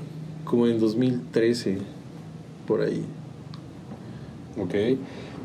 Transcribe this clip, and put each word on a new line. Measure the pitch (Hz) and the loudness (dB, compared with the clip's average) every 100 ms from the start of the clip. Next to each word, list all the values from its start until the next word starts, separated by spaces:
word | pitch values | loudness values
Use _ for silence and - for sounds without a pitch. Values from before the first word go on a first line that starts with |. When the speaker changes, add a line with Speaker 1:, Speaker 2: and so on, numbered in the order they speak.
| - - - - | -6 -10 -10 -10
Speaker 1:
como | - 120 117 | 2 6 6
en | 113 | 6
dos | 110 110 | 4 6
mil | 127 123 - | 4 2 2
trece, | 117 117 117 104 95 95 - - - - - - - - | 4 4 4 2 0 -4 -10 -14 -14 -12 -14 -14 -8 0
por | 104 | 2
ahí. | 104 110 - - - - - - - - - - - - - - - - | 4 0 -2 -8 -12 -12 -12 -12 -14 -14 -14 -12 -12 -12 -12 -12 -8 -4
Speaker 2:
Ok. | 90 101 113 131 - - - - | 0 4 4 2 0 -10 -12 -10